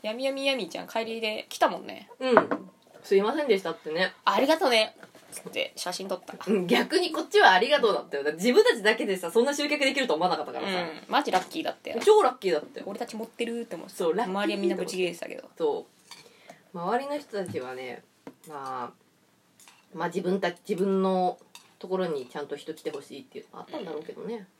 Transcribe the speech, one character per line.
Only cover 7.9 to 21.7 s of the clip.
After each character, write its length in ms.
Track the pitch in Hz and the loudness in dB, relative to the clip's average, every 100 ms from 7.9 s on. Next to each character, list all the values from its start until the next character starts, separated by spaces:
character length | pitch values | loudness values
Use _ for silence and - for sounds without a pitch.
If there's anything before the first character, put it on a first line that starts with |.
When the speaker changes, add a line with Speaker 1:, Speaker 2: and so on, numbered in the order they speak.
Speaker 2:
だ 80 | 170 | 2
っ 80 | - | -2
た 80 | 143 | -4
よ。 60 | |
だ 60 | 143 | -2
っ 40 | |
て 40 | 160 | 2
自 160 | 220 | 4
分 100 | 302 | 6
た 120 | 480 | 6
ち 80 | 240 | 4
だ 120 | 202 | 2
け 120 | 233 247 | 2 -2
で 100 | 185 | -2
さ、 140 | 170 | 2
そ 100 | 226 | 2
ん 40 | |
な 80 | 262 | 2
集 120 | 285 294 | 0 -2
客 160 | 294 | 2
で 80 | 269 | 2
き 60 | 269 | 2
る 60 | |
と 80 | 254 | 0
思 100 | 156 | 2
わ 60 | 180 | 2
な 80 | 165 | 0
か 60 | |
っ 20 | |
た 60 | - | -4
か 60 | 131 | -6
ら 80 | 196 | -4
さ。 120 | 185 | -2
Speaker 1:
う 40 | |
ん。 200 | 170 151 - | -4 -10 -2
マ 160 | 247 | 0
ジ 80 | 285 | 2
ラ 100 | 185 | 0
ッ 80 | - | 0
キ 120 | - | -6
ー 20 | |
だ 80 | - | -6
っ 60 | - | -6
た 80 | - | -8
よ。 100 | 233 | 2
Speaker 2:
超 160 | 392 427 | 8 8
ラ 120 | 262 | 8
ッ 40 | - | 2
キ 120 | 190 | 0
ー 40 | |
だ 60 | 156 | 0
っ 40 | |
た 160 | - - | -2 -12
よ。 40 | - | -12
Speaker 1:
俺 120 | 202 | -10
た 80 | 240 | -8
ち 80 | |
持 100 | 220 | -8
っ 20 | 226 | -12
て 160 | - | -6
る 160 | 233 233 | -6 -4
っ 40 | |
て 100 | 233 | -8
思 100 | 170 | -10
っ 20 | 190 | -12
て 60 | |
た。 40 | - | -2
Speaker 2:
そ 120 | 170 | 0
う、 60 | |
ラ 100 | 185 | 2
ッ 20 | 185 | 0
キ 40 | |
ー。 0 | |
Speaker 1:
周 160 | 196 208 | 0 0
り 60 | |
は 60 | 202 | 2
み 80 | 196 | 0
ん 20 | |
な 60 | |
ブ 100 | 185 | 0
チ 120 | 180 185 | -2 -2
ギ 80 | |
レ 60 | 180 | -2
て 80 | 170 | -2
た 80 | - | -10
け 80 | |
ど。 140 | - - - | -10 -14 -2
Speaker 2:
そ 300 | 156 - - _ _ - - _ - - _ | 0 0 -6 _ _ -20 -20 _ -20 -20 _
う。 40 | 175 | -6
周 220 | 180 240 | 0 0
り 80 | 277 | 0
の 100 | 294 | -6
人 260 | 285 208 | -6 -6
た 80 | 180 | -6
ち 80 | 151 | -6
は 140 | 127 | -8
ね、 300 | 127 127 120 _ _ - _ - | -10 -10 -12 _ _ -20 _ -16
ま 460 | 147 135 131 120 | -12 -8 -8 -8
あ、 1040 | _ _ _ _ _ _ _ - _ _ 165 | _ _ _ _ _ _ _ -20 _ _ -6
ま 80 | |
あ 20 | 175 | -4
自 120 | 180 | -2
分 180 | 185 190 | 0 0
た 120 | 180 | 0
ち、 80 | 175 - | -4 -6
自 140 | 185 | 0
分 180 | 196 190 | 2 4
の 380 | 190 185 180 - - - _ | 4 2 2 -2 -16 -20 _